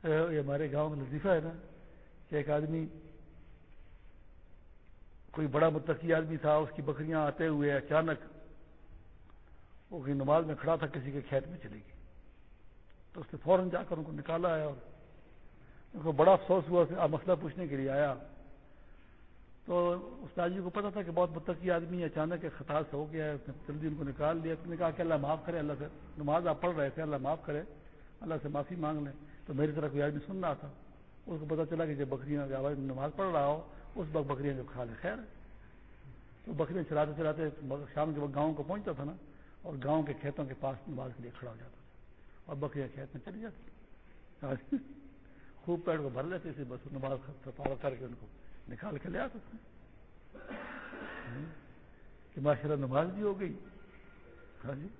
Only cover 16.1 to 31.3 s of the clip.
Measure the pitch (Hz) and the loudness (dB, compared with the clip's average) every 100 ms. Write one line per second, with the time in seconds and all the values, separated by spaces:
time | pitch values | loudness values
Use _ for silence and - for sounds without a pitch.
16.1 | 139 165 190 - 185 156 175 165 185 165 | 10 12 12 8 4 6 6 6 6 4
17.1 | 156 185 175 165 185 170 139 135 139 143 | 4 4 2 2 -4 -2 0 2 4 2
18.1 | 127 - - - - - - - - - | 0 -8 -16 -18 -20 -20 -20 -20 -20 -20
19.1 | - - - - - - 175 175 180 180 | -20 -20 -20 -20 -18 0 4 4 2 -4
20.1 | - 160 - 175 185 180 190 202 196 170 | -10 -8 0 0 2 -2 -2 -2 -2 -2
21.1 | 170 180 165 160 175 180 170 165 180 165 | 4 4 2 -2 0 2 2 2 0 0
22.1 | 156 156 170 165 - 135 151 151 143 151 | 0 0 0 -4 -6 0 0 0 -4 -4
23.1 | 160 151 143 - 127 - 151 156 147 139 | -2 -2 -2 -6 -10 -8 -4 -2 -2 -4
24.1 | 135 147 165 160 160 170 165 170 160 165 | 0 2 2 0 -4 -4 0 0 2 2
25.1 | 156 139 156 165 170 147 139 147 - - | 4 4 0 0 -2 -2 -2 -6 -8 -14
26.1 | - 147 156 175 147 175 165 139 160 156 | -4 4 4 4 2 2 2 2 2 -2
27.1 | 143 131 160 - 147 165 - - - - | 0 0 -2 -2 -4 -4 -12 -18 -20 -20
28.1 | - - 160 147 143 143 175 151 156 147 | -12 -4 -4 -2 -2 -2 -2 -2 0 -4
29.1 | 135 - - - 139 151 151 151 139 143 | -8 -14 -16 -6 2 2 2 0 2 2
30.1 | 147 - 190 180 139 143 135 - - - | 0 -4 -2 0 -2 -6 -14 -18 -20 -20
31.1 | - - | -16 -8